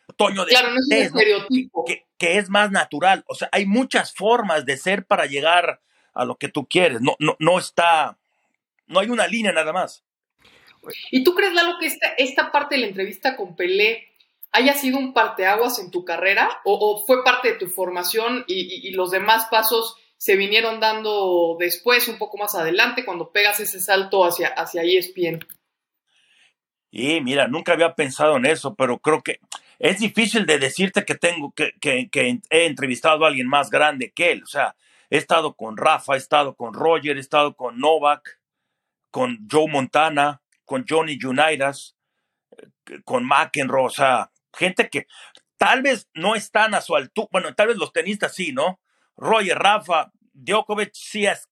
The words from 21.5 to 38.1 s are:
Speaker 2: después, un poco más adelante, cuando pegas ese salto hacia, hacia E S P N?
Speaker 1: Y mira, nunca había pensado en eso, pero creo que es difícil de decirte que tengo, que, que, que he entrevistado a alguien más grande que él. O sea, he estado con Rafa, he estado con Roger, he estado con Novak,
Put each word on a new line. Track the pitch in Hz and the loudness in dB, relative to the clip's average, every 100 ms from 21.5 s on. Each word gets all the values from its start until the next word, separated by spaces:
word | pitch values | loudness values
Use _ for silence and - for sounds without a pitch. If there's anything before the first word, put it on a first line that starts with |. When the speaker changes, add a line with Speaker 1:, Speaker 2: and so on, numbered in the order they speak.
| 165 | 0
Speaker 2:
después, | 175 - 240 247 233 | -4 -2 2 2 0
un | 220 | -6
poco | 208 202 | -10 -6
más | 208 190 | -6 -2
adelante, | 160 185 247 247 | 0 2 2 0
cuando | 247 175 160 | -6 -8 -4
pegas | 208 208 208 | 0 2 0
ese | 208 190 | -6 -6
salto | 190 196 190 196 | 0 0 2 2
hacia, | 175 175 165 | 2 2 -4
hacia | - 165 170 | -4 -6 -2
E | 170 185 | 2 2
S | 180 | 0
P | 185 170 | -4 -4
N? | 160 - - _ _ _ _ _ _ _ _ _ _ _ _ _ | -4 -12 -20 _ _ _ _ _ _ _ _ _ _ _ _ _
Speaker 1:
Y | - 135 160 | -6 -2 -2
mira, | 127 139 117 | 0 0 0
nunca | 151 175 | 0 -2
había | 165 165 | 2 2
pensado | - 139 - 151 143 | 0 -4 0 2 2
en | 131 | 0
eso, | 151 139 104 | 0 -4 -2
pero | 127 120 | -2 0
creo | 151 156 | 0 0
que | 135 - _ - _ - | -2 -10 _ -20 _ -2
es | 135 196 | 0 0
difícil | 208 - 226 226 160 | -2 0 0 0 2
de | 147 | 2
decirte | 135 - 190 202 - | 0 0 0 0 -2
que | |
tengo, | 143 175 170 143 | -2 -2 -2 -8
que, | - 143 - | -6 -6 -4
que, | 143 127 120 | -2 -2 -2
que | 139 123 123 - | -2 0 -2 0
he | 160 170 | 2 2
entrevistado | 127 131 123 160 156 | 0 -4 0 0 4
a | 160 | 2
alguien | 135 127 | 0 0
más | 143 135 | 0 0
grande | 143 151 139 120 | 2 2 0 -8
que | - 170 | -2 -2
él. | 113 | -2
O | - | -6
sea, | 143 120 - _ _ _ | -4 -4 -6 _ _ _
he | 147 | -2
estado | - 165 151 | 2 0 0
con | - 110 107 | -6 -12 -2
Rafa, | 143 147 - 139 | 0 0 0 -2
he | |
estado | - 151 139 - | 2 0 0 -6
con | 117 | -12
Roger, | 117 156 160 143 139 | -2 0 0 -2 -8
he | |
estado | 131 151 147 - | -2 0 0 -4
con | 127 117 | -10 -2
Novak, | 147 160 147 | 0 2 2